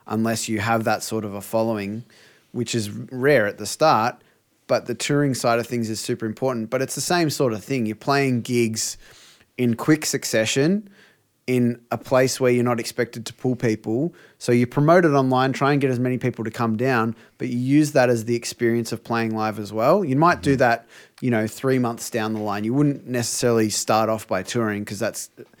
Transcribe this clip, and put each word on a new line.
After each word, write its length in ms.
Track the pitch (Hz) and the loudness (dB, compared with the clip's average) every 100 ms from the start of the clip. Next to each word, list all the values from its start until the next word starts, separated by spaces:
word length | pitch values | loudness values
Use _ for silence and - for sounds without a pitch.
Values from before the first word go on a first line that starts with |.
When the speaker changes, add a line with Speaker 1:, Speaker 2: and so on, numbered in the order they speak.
| - | -6
Speaker 1:
unless 420 | 110 113 113 - | -2 -2 -2 -4
you 120 | 107 | -4
have 240 | 107 117 | 0 0
that 180 | 113 101 | 0 -2
sort 220 | - 110 | -4 -6
of 100 | 104 | -6
a 60 | 98 | -10
following, 640 | - 113 113 110 101 110 120 _ - _ _ | -4 -2 0 -2 -4 -8 -12 _ -20 _ _
which 220 | 120 120 | -8 -4
is 160 | 120 104 | -4 -4
rare 560 | 113 120 127 135 135 101 | -10 -12 -2 2 4 2
at 120 | 82 | -4
the 80 | 104 | -10
start. 500 | - 156 120 117 - _ _ _ _ - | 0 4 4 2 -4 _ _ _ _ -2
But 200 | 120 - | -2 -2
the 80 | |
touring 400 | 117 - 143 143 | -6 -2 0 2
side 240 | 120 123 117 | 0 2 0
of 80 | 113 | 0
things 240 | 123 110 | -4 -4
is 80 | 107 | -4
super 260 | - 117 110 | -4 -4 -4
important. 440 | 107 131 120 110 | -2 -2 -2 -4
But 120 | 127 | -4
it's 120 | 131 | -4
the 60 | - | -4
same 300 | - 180 160 | -2 0 0
sort 220 | - 135 | 0 0
of 120 | 107 | -2
thing. 220 | - 135 107 | -4 -2 -2
You're 100 | 104 | -4
playing 460 | - 139 135 123 | 0 2 2 0
gigs 540 | 110 120 117 110 - - - - - - _ - | 0 0 2 0 -6 -8 -18 -20 -20 -20 _ -2
in 160 | 120 | 0
quick 300 | 113 - 151 - | 0 2 2 2
succession 800 | 139 - 113 110 139 151 202 - - - _ _ _ - | -4 -2 0 0 2 2 0 -4 -20 -20 _ _ _ -2
in 320 | 127 120 120 _ | 2 2 0 _
a 80 | 120 | -8
place 420 | - 127 131 - | 0 2 2 2
where 100 | 127 | 2
you're 140 | 123 | 2
not 160 | 120 117 | 2 -2
expected 460 | 113 - 117 120 110 | -4 -4 -6 -6 -12
to 80 | |
pull 200 | - 131 | -6 -4
people. 600 | 123 120 107 - 117 165 - - _ | 0 0 -2 -2 -2 -2 -6 -20 _
So 120 | - | 2
you 160 | 120 123 | 2 2
promote 380 | - 147 180 | 2 4 6
it 60 | 165 | 6
online, 420 | 143 131 127 131 | 4 2 2 0
try 200 | 127 139 | 0 0
and 80 | 147 | 2
get 100 | 135 | 0
as 80 | 123 | 0
many 160 | 123 127 | 0 0
people 260 | 127 117 | -2 -4
to 60 | 110 | -8
come 280 | - 117 107 | -4 -2 0
down, 360 | 131 123 113 110 - _ | 0 2 0 -4 -16 _
but 120 | 127 | -6
you 100 | 123 | -2
use 340 | 127 143 151 | 4 4 4
that 160 | 143 123 | 4 4
as 160 | 120 | 2
the 100 | 110 | 0
experience 580 | 117 - - 117 117 117 | -4 -4 -2 0 0 -2
of 120 | 110 | -8
playing 300 | - 117 113 110 | -4 -2 0 -2
live 220 | 110 107 | -2 -4
as 120 | 101 | -6
well. 320 | 107 123 190 165 | 0 4 4 2
You 100 | 131 | 4
might 240 | 165 160 | 4 4
do 100 | 147 | 0
Speaker 2:
Mm-hmm. 60 | 131 | 4
Speaker 1:
that, 260 | 127 117 - - - _ | 4 2 -4 -20 -20 _
you 100 | 127 | 0
know, 160 | 113 110 | 0 -2
three 320 | - 135 131 | -2 0 0
months 300 | 120 117 - | 0 -4 -6
down 240 | 117 107 | -4 -4
the 80 | 110 | -4
line. 240 | 107 101 | -4 -4
You 80 | 107 | -2
wouldn't 340 | 135 147 135 - | 2 2 0 -4
necessarily 640 | 123 117 - 123 113 110 | -4 -2 0 2 2 2
start 400 | - - 110 110 | -2 0 2 2
off 180 | 110 - | -2 -2
by 160 | 95 | -6
touring 400 | 95 120 110 101 104 | -2 -2 -2 -2 -6
'cause 120 | 101 | -4
that's, 300 | 110 - - - - _ | -6 -6 -14 -18 -20 _